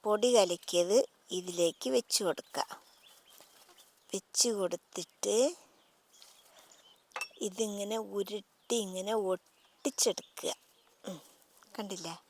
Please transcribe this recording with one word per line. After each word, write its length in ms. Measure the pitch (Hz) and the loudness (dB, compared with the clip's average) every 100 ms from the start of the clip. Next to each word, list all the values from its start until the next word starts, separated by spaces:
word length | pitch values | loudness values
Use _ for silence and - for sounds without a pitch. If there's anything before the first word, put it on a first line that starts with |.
പൊടി 260 | 208 208 240 240 | 2 2 6 6
കലക്കിയത് 600 | 190 175 - 175 175 226 - _ _ 185 | 6 2 0 0 4 4 2 _ _ -8
ഇതിലേക്ക് 500 | 180 175 170 - 254 262 | -6 0 0 0 0 0
വെച്ച് 240 | - - 190 | 0 0 0
കൊടുക്കുക. 380 | 147 - 147 - - - _ - - _ - - - - - - _ - | -2 -6 -4 -4 -6 -20 _ -20 -20 _ -20 -20 -20 -20 -20 -20 _ -8
വെച്ച് 360 | 196 _ - 240 208 | -8 _ 0 2 2
കൊടുത്തിട്ട് 760 | 180 175 _ - 170 _ 202 214 269 349 - _ _ _ _ - - - - - - - - _ _ - - - 208 | -2 -4 _ -12 -12 _ 0 4 2 0 -18 _ _ _ _ -20 -20 -20 -20 -20 -20 -20 -20 _ _ -12 -12 -8 -8
ഇതിങ്ങനെ 500 | 190 214 202 202 226 208 202 | -4 -4 -4 -4 -6 -4 -4
ഉരുട്ടി 580 | 196 208 - _ _ 233 196 | -4 -6 -12 _ _ -4 -2
ഇങ്ങനെ 300 | 185 196 220 190 | -6 -2 -2 0
ഒട്ടിച്ചെടുക്കുക. 1200 | 185 _ _ _ _ 277 - - - - - - - _ _ _ _ - | -4 _ _ _ _ -6 0 0 0 -10 -10 -8 -8 _ _ _ _ -14
ഉം, 100 | 170 - - _ _ - - | -14 -16 -20 _ _ -18 -12
കണ്ടില്ലേ? 380 | 208 185 165 170 | -10 -8 -10 -12